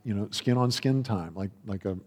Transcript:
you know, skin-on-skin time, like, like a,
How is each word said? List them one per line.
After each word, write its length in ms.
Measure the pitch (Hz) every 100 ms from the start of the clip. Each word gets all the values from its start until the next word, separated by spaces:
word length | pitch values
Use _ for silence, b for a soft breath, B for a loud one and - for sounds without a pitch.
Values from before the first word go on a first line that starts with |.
you 100 | 117
know, 140 | 101 104
skin-on-skin 720 | - - 123 123 120 135 135
time, 320 | 127 104 82
like, 160 | 85 98 - 107
like 180 | 95
a, 140 | 98 92